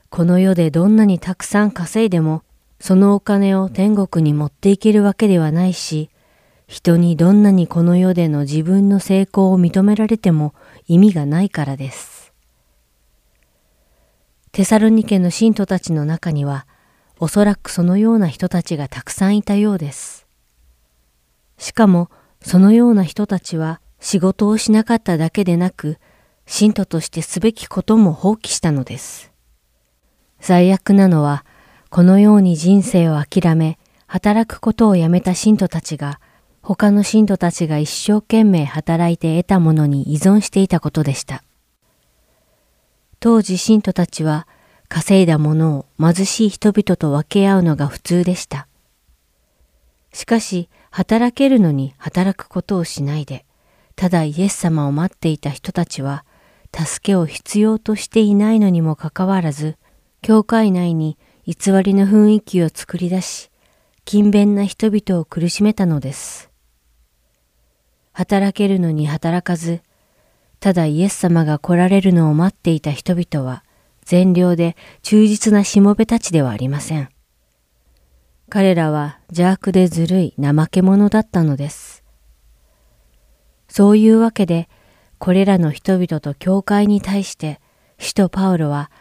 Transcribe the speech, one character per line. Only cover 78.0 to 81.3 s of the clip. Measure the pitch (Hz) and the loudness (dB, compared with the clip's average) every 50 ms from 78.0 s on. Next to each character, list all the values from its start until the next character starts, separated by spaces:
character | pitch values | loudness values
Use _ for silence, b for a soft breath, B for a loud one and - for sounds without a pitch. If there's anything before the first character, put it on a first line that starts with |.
| _ _ _ _ _ _ _ _ _ | _ _ _ _ _ _ _ _ _
彼 | - - 208 196 190 180 | -6 -2 0 2 2 2
ら | 170 160 156 | 2 0 -2
は | 151 151 147 147 - _ _ | -2 -4 -4 -6 -10 _ _
邪 | - 170 170 175 185 | -12 -4 0 0 0
悪 | 190 - - 196 180 | 0 -2 -4 -2 0
で | 185 185 175 | 2 2 2
ず | 160 165 165 | 0 -2 -2
る | 165 185 190 | 0 0 0
い | 170 - - - | -2 -2 -4 -4
怠 | 143 143 143 156 160 | -2 0 0 0 0
け | - - 185 | 0 0 0
者 | 185 185 196 202 208 202 | 2 2 4 4 2 2
だ | - 220 | 2 0
っ | 214 | -2
た | - | 0